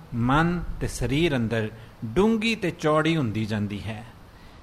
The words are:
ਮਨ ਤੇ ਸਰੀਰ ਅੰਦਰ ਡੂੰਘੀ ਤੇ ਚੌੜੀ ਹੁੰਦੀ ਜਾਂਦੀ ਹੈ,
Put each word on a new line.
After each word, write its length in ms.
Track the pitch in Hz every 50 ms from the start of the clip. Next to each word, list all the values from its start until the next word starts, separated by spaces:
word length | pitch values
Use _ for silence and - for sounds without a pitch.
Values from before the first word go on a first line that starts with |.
| - - -
ਮਨ 500 | 117 117 123 135 151 165 170 175 175 - - - -
ਤੇ 60 | 135
ਸਰੀਰ 500 | 107 - - 131 117 135 147 170 165 139
ਅੰਦਰ 340 | 127 117 107 117 113 107 107 - - - - - - -
ਡੂੰਘੀ 500 | 110 113 175 202 220 226 220 220 226 220
ਤੇ 160 | - - 170
ਚੌੜੀ 460 | - - - 151 151 156 151 160 165
ਹੁੰਦੀ 280 | 160 135 110 98 110 110
ਜਾਂਦੀ 380 | 104 110 104 104 98 104 98
ਹੈ, 240 | 78 101 110 110 113 - - - - - - - - - - -